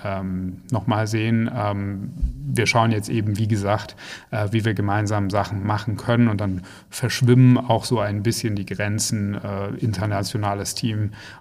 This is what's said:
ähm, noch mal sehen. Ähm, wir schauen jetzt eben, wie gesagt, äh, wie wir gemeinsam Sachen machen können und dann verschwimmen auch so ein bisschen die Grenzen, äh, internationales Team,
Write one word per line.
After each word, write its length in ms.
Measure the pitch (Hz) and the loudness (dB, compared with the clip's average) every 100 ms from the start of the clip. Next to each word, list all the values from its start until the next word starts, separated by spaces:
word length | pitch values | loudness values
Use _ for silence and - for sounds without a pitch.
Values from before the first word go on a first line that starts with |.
ähm, 600 | 104 95 92 92 92 90 - | -6 -4 -4 -4 -4 -8 -4
noch 160 | 117 - | -2 0
mal 200 | 107 107 | 0 0
sehen. 440 | 110 110 113 117 | 0 2 2 2
Ähm, 560 | 120 104 101 101 98 110 - - 135 143 | 0 -2 -2 -4 -6 -8 -4 -4 -2 -2
wir 200 | 117 104 | 0 2
schauen 240 | 120 113 | 4 4
jetzt 200 | 107 104 | 2 0
eben, 260 | 117 104 104 | 0 0 0
wie 120 | 110 | 2
gesagt, 480 | 107 98 104 - - - - - | 2 2 0 -2 -14 -16 -16 -6
äh, 180 | 110 104 | -4 0
wie 140 | 110 | 2
wir 80 | 110 | 2
gemeinsam 560 | 101 101 104 104 107 98 | 0 0 0 2 0 2
Sachen 380 | 101 98 101 101 | 0 0 -2 0
machen 320 | 104 113 104 | 0 -2 -4
können 300 | - 117 117 | 2 4 4
und 120 | 101 | 2
dann 220 | 104 92 92 - - | -2 -4 -8 -18 -14
verschwimmen 680 | - 117 - 120 123 127 120 | -4 -2 2 6 8 8 6
auch 260 | 123 113 | 4 0
so 160 | - 117 | 2 0
ein 220 | 104 101 | 0 0
bisschen 340 | 107 113 117 101 | -2 -2 -2 -2
die 80 | |
Grenzen, 680 | 92 95 104 104 - 110 101 | -4 -4 -2 0 0 0 0
äh, 400 | 104 104 98 98 - | -2 -4 -4 -4 -2
internationales 1000 | 117 92 104 101 101 110 104 101 95 | -2 0 0 0 -2 -2 -2 -2 -4
Team, 360 | - 120 107 104 - - - | -4 -2 0 -2 -4 -16 -14